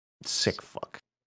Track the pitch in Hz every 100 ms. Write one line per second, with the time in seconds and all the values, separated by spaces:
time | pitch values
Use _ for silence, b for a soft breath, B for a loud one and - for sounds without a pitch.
0 | _ - - - - - - - - -
1 | - _